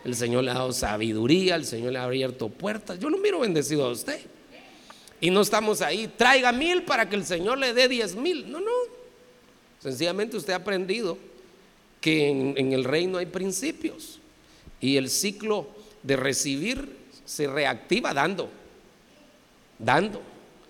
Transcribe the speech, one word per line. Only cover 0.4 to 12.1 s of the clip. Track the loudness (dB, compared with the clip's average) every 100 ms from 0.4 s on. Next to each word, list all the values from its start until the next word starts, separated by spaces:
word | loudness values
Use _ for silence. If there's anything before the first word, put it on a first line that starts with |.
| 0
le |
ha | 0
dado | -2
sabiduría, | -2 -2 0 0 0 4 4 4
el | 0 -2
Señor | -4 -4
le | -4
ha | -2
abierto | -2 -2 -4 -8
puertas. | -6 -6 -6 -8 -6
Yo | -2
lo | 0
miro | 0 0
bendecido | 2 2 0 0 0
a |
usted. | -2 -6 -8 -12 -20 -20 -20 -20 -20 -20 -20 -20 -2
Y | 4
no | 4
estamos | 4 2 2 0
ahí, | 0 -2 -4 4
"Traiga | 6 8 6
mil | 2 2 0
para | 0 0 0
que | -2
el | -2
Señor | -2 0 0
le | 0
dé | 4 4
diez | 2 -2 -2
mil". | -2 -4 -6
No, | -6
no. | -2 0 -2 -8 -20 -20 -20 -20 -20 _ _ _
Sencillamente | -8 -2 -2 -2 -4 -6
usted | -4
ha | -4
aprendido | -2 -4 -2 -2 -2 -6 -12 -20 -20 -20 -20 _ _ -4
que | 0